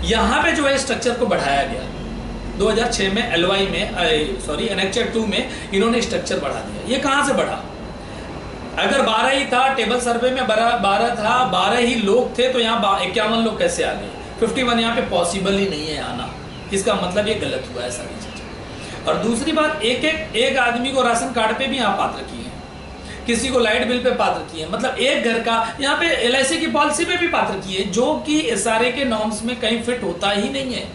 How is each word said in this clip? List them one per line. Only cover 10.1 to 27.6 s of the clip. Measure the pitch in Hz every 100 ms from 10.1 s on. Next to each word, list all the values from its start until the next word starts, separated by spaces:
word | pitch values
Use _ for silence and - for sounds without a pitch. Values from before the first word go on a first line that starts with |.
| 226 254
में | 262 233
बारह, | 214 233 233
बारह | 196 202 233 233
था, | 214 240 254
बारह | 180 190 240
ही | 240 247
लोग | 196 226 240 -
थे, | 254
तो | 254
यहाँ | 226 233
बा-, | 202 185
इक्यावन | 180 185 220 226 226
लोग | 202
कैसे | 175 -
आ | 156
गए? | - - - - -
फिफ्टी | 226 -
वन | 247 233
यहाँ | 226 233
पे | 214
पॉसिबल | 185 175 196 190 196
ही | 196
नहीं | 151 156
है | 143
आना। | - 117 117 - - - -
इसका | 196 208 196
मतलब | 180 202 202
ये | 214
गलत | 139 127 -
हुआ | 120
है | 123
सारी | - - -
चीजें। | - - - - - - - - -
और | 165
दूसरी | 196 233 311
बात, | 311 302 311
एक | 214 247 311
एक, | 208 214 214
एक | 262 262
आदमी | 240 233 254
को | 269
राशन | 233 233 262
कार्ड | 233 220 226
पे | 269
भी | 269
यहाँ | 214 190
पात्र | - -
किए | - 240
हैं, | - - - - - - - - -
किसी | 233 269
को | 254
लाइट | 226 233 233
बिल | 247
पे | 254 208
पात्र | 190 175 156
किए | 160
हैं, | 156
मतलब | 190 247 -
एक | 247 294
घर | 226 226
का | 226 226 233 -
यहाँ | 269 302
पे | 339 294
एलआईसी | 226 262 262 320
की | 320
पॉलिसी | 262 302 - 339
पे | 349
भी | 339
पात्र | 247 - 196